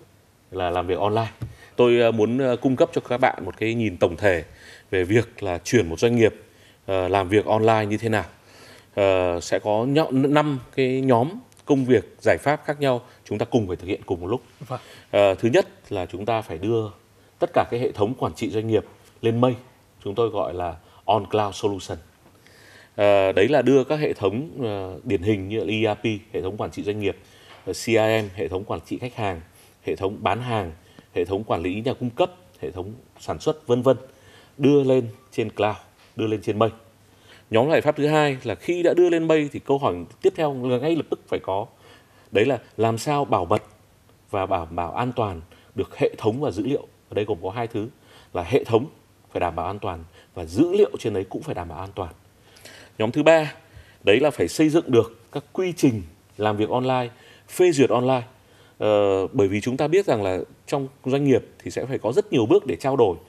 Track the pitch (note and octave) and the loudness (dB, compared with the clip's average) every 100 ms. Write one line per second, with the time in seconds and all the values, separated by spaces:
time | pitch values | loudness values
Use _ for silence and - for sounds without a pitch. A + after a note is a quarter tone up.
0 | - _ _ _ _ F#2 F2+ F2+ F2 F2 | -20 _ _ _ _ -6 -4 -2 -2 -2
1 | G2+ G#2+ A2+ - - - - - B2 A#2+ | 0 -2 -4 -8 -14 -16 -8 2 4 6
2 | A#2 A2+ G#2+ B2 C3+ A#2+ C#3 B2+ E3 C#3+ | 4 2 0 2 0 0 0 2 2 0
3 | - B2 B2+ - F#2 - A2 A#2 G#2+ F2 | -4 0 0 0 -10 -4 -4 0 -2 2
4 | G2+ D#2+ G2+ E2+ D2+ - - - - F#2+ | 0 2 2 2 -2 -18 -20 -20 -6 -2
5 | F2+ A#2 A2+ - G2 E2+ - A#2+ E2+ E2 | 2 0 0 -6 -6 -6 0 2 2 0
6 | A#2+ A#2+ G#2+ - - _ _ _ - F#2+ | 0 4 4 2 -20 _ _ _ -4 -2
7 | F2+ G2 F2+ G#2 D#2+ G#2+ A2 A2 G#2 G#2+ | 2 2 4 2 4 2 4 2 0 -2
8 | A2+ A2 E2+ - _ - - - _ - | -2 -2 -4 -14 _ -20 -20 -20 _ 0
9 | G2 F#2+ F2+ E2+ - F#2+ G#2+ G#2 B2 C#3+ | 2 2 0 -2 -4 -4 0 0 0 0
10 | D#3+ C3 C#3 D3 D3+ C3+ - - C3 C3 | 0 0 2 2 0 -4 -6 -2 0 0
11 | C3 A2+ C#3 A3 - _ - C#3 B2 A#2 | 2 2 2 -6 -18 _ 0 0 4 2
12 | - - A2 F#2+ C#3 D3+ - D3 C#3 B2 | 0 -4 0 2 0 -2 -4 -2 0 -2
13 | - - - G#2+ A2+ B2+ F#2+ E2+ F2 G2+ | -4 -18 -8 -6 0 0 0 -6 -6 -8
14 | - F2+ F2 B2 - - C3+ B2 - - | -6 -8 -4 -6 -8 -20 -14 -14 -14 -20
15 | - G2+ G2+ F2+ A#2 E3 G3 - - G2+ | -2 4 4 4 2 2 0 -6 -10 -8
16 | F2 F2+ G#2+ A2+ G#2 E2 G2+ A#2 G#2+ - | -8 -8 -4 -4 -4 -6 -2 -2 -4 -12
17 | _ _ _ - F3 - F#2+ A#2+ A#2 - | _ _ _ -6 -2 0 -2 -2 -4 -2
18 | G#2 C3 A2+ E2 - G#2 A2+ G#2 - - | -2 -2 -6 -4 -4 -4 0 0 -2 -18
19 | _ - A2+ A2+ B2+ A#2 - _ _ _ | _ -4 -2 2 2 0 -10 _ _ _
20 | G2+ G2+ A2+ G2+ C2+ F2 F2 E2 _ - | -8 -2 -2 -2 -6 -4 -8 -8 _ -12
21 | - G#2 F#2+ G#2+ G2+ F#2 G#2+ G2 - F2 | -2 -2 0 -2 -2 -4 -4 -4 -10 -14
22 | - _ _ _ _ - - - - - | -14 _ _ _ _ -20 -20 -20 -12 2
23 | G2+ G2+ F#2+ F2+ A2 D3 B2+ C3+ B2 D3+ | 4 6 4 4 4 4 6 4 4 -2
24 | D3+ - G2 G#2+ E3 - A#2 G2+ F#2 F2+ | -2 0 -2 -2 -8 -8 -6 -6 -8 -10
25 | B2 G2 G2 G#2 F#2+ A2 F2 G#2+ A2 G#2 | -4 -2 0 -2 -2 -4 -2 0 0 -2
26 | A#2 G#2 - F#2+ F2+ G#2+ G2 G2 F#2+ G#2+ | -4 -6 -6 -6 -6 -6 -8 -8 -6 -4
27 | G2 - - - - - - F2+ - A2 | -4 -6 -12 -20 -20 -16 -10 -8 0 2
28 | A2 A2 G#2 F#2 E2 F#2 G#2+ F#2 - - | 4 2 -2 -6 -6 -6 -6 -10 -8 -10
29 | B2 - G2+ E2 D#2+ _ _ _ - E2 | -10 -6 -6 -6 -14 _ _ _ -8 -4
30 | G2 G#2+ G2 G#2+ B2 A2 F2 D#2+ _ - | -4 -4 -4 -4 -4 -4 -4 -10 _ -20
31 | _ G2 F2 G2 A2 G2+ F2+ G2+ B2 G#2+ | _ -4 -2 -2 -2 -4 -2 -4 -6 -4
32 | B2 A#2 F3+ - _ - - F#2 F#2+ A#2 | -6 -2 -2 -4 _ -12 -10 -10 -12 -14
33 | _ - - E2 - D#3 - B2 C3+ B2 | _ -18 -10 -6 -4 -4 -2 2 2 2
34 | - - - - _ - C#3 C#3+ C3 C3 | -2 -20 -20 -20 _ 0 4 4 4 2
35 | A#2 - - - A2 - G#2 G2+ - _ | 0 -10 -12 -6 -6 -2 -2 -2 -14 _
36 | _ - A2 G#2+ A2+ G#2 A2+ - - _ | _ -4 -2 -2 -2 0 0 -2 -20 _
37 | _ _ _ - - A2 C#3 D3 D3 D3 | _ _ _ -20 0 2 4 4 2 0
38 | D3 D#3 D3 B2+ A#2+ F#2+ - F3 E3+ E3+ | 2 4 2 0 -6 -6 -4 0 2 4
39 | F3+ E3+ E3 D#3+ D3 A2+ - C#3 C3 F2 | 4 4 2 2 0 -6 -2 0 0 -2
40 | E2+ - F#3+ F#3 D3+ C3 B2+ B2 C#3 E3 | -10 -2 -2 0 -4 -2 -2 -2 0 -2
41 | - - - F#2 - F#2+ A#2+ _ - - | -4 -8 -6 -8 -4 -6 -6 _ -20 -20
42 | _ _ - G2 B2 B2 - - A2+ A2+ | _ _ -2 2 2 0 -6 -2 0 0
43 | D3+ C#3+ C3+ A2 F2 G#2+ - _ _ _ | -2 -2 0 0 0 -2 -2 _ _ _
44 | _ _ - G#2 F#2+ F#2 E2 E2+ E2+ - | _ _ -8 -4 -2 -4 -4 -6 -6 -4
45 | B2 A#2+ G#2+ F2 E2 - _ A2 F#2 - | -4 -2 -4 -6 -16 -20 _ -8 -8 -2
46 | B2+ - A2 B2 C#3+ F#2 G#2+ C#3+ - _ | -4 -2 -2 -2 -4 -4 -2 -4 -6 _
47 | - - G#2 F#2+ F#2 A#2 A#2 G#2+ A2+ _ | -8 -6 -4 -4 -6 -8 -6 -6 -8 _
48 | _ - _ F2+ E2+ C3 - A2+ D3 - | _ -20 _ -8 0 0 2 0 0 -14
49 | _ _ _ F#2+ F2 E2+ E2+ G2+ G#2 E2+ | _ _ _ -4 -4 -4 -8 -6 -8 -10
50 | E2 - _ - E2 F#2+ F3 G3+ G#3 - | -14 -20 _ -12 -6 0 0 2 0 0
51 | A#2 G2 G2 A2+ - G2 E2+ D#2 F#2+ G2 | -4 -4 -6 -10 -10 -10 -10 -12 -12 -10
52 | F2 - _ _ _ - - - - - | -12 -12 _ _ _ -20 -20 -20 -14 -4
53 | A2 D3 D3 D#3+ D3+ - - - - _ | -2 4 6 6 4 -8 -20 -20 -20 _
54 | - A2+ D3 B2+ F2 - D#3 D#3 - A#2 | 2 4 4 0 -2 2 2 2 4 2
55 | G#2 - _ C#3+ - - F#3 E3 C4+ A2 | 2 -4 _ -12 -10 -4 -4 2 0 0
56 | E2 - _ - G#2+ G#2 G#2+ B2 B2+ B2+ | -8 -18 _ -4 -2 0 -2 -2 0 -2
57 | A#2+ - - - - - F3+ C#3+ A#2+ A2+ | -4 -10 -20 -20 -10 2 4 6 4 4
58 | B2+ B2+ A#2 _ _ _ _ - G#2+ G#2 | 2 0 -4 _ _ _ _ -4 2 4
59 | G2+ F#2+ F#2+ - G2 G#2 A#2+ C3+ D3 F3+ | 4 2 0 0 0 0 -4 -2 0 2
60 | G3 A#2+ G2 F#2 - - - D3 C3+ - | 2 0 0 -4 -6 -14 -6 -6 -6 -8
61 | C3 C#3 C#3+ A2+ - - - - B2+ B2 | -2 0 4 2 2 -14 -10 -8 -6 -4
62 | G#2+ C#3+ - C#3+ A2 G3+ - - C#3 C3+ | -2 -2 0 0 4 2 2 -4 -2 -2
63 | G#2+ E2+ | -4 -8